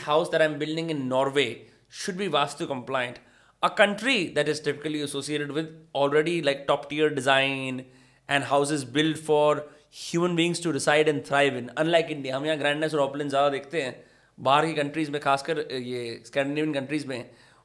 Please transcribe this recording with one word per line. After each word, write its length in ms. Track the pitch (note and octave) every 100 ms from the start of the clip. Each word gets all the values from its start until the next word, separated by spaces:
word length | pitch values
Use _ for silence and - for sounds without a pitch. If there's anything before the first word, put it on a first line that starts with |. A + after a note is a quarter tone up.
| -
house 220 | D3+ E3
that 80 | D#3+
I'm 180 | D#3 D3
building 320 | D3+ D#3+ E3
in 200 | D#3 B2+
Norway 400 | C3 C3+ C#3 B2 A#2 - _ _ -
should 200 | - F3+
be 120 | G3+ D3
vastu 320 | C#3+ - D#3
compliant, 460 | C3 A#2+ C3+ B2 A#2+ - _ _ _ F3
a 60 | F3
country 520 | G3+ G3+ A3+ B3 D#3+ C#3+
that 100 | D3
is 140 | D3 D3+
typically 380 | C#3+ D#3 D3+ C#3+
associated 440 | C#3+ C#3 D3 D3 C#3
with 80 | D#3+ - - C3+
already, 480 | C#3+ D3 D#3 F3
like, 280 | C#3+ C#3 -
top 180 | C#3+ -
tier 220 | D3 D3+ C#3
design 680 | B2+ C3+ C3+ C3+ C3 B2+ - - _ _ -
and 140 | C#3+ B2+
houses 320 | C#3+ C#3+ D3+ B2+ C3
built 240 | D#3 D#3 -
for 320 | D3+ D3 C#3+ - - _ - -
human 240 | E3+ F3 E3+
beings 240 | E3+ E3+
to 140 | E3+
reside 340 | C#3 D3 D3+ D#3
and 140 | D3 -
thrive 360 | C#3 C#3+ B2+
in, 120 | A#2+ D3
unlike 340 | D#3+ E3+ D#3+
India। 200 | D3+ C3
हम 140 | C3 D3+
यहाँ 120 | D#3
grandness 360 | C#3 D3 D#3
और 60 | D3+
opulence 300 | C3+ C#3+ D3
ज़्यादा 200 | C#3 C#3+
देखते 320 | C3+ - E3
हैं, 240 | C3 - - _ _ -
बाहर 260 | B2 C#3+ D#3+
की 80 |
कंट्रीज 360 | D3+ C#3+ D#3 D3+
में, 120 | C#3+
खासकर 380 | C#3+ C#3 C#3 D#3 -
ये 500 | C3 B2 B2 A#2+ A2+ -
स्कैंडिनेवियन 480 | - C#3 D3 D#3
कंट्रीज 320 | C#3 C3 D3+ C3
में 240 | B2 B2 - - _